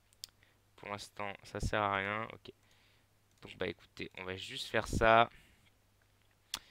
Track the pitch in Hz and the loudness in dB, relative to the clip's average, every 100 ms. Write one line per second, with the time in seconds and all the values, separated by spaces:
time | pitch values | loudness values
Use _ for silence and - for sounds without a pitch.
0 | _ _ - _ - _ _ - 101 101 | _ _ -20 _ -20 _ _ -16 -10 -8
1 | - - 101 - - 104 - 110 101 98 | -10 -10 -8 -10 -10 -6 -2 2 2 2
2 | 98 107 113 - - - _ _ _ _ | 0 -2 -6 -12 -18 -20 _ _ _ _
3 | _ _ _ _ 101 101 92 - - - | _ _ _ _ -14 -6 -6 -6 -14 -14
4 | 92 - 92 95 101 131 - 113 - 113 | -12 -10 -10 -8 -10 -10 -2 -2 0 4
5 | 113 113 117 - - - _ _ _ _ | 8 8 6 2 -20 -20 _ _ _ _
6 | _ _ _ _ _ - - | _ _ _ _ _ -14 -14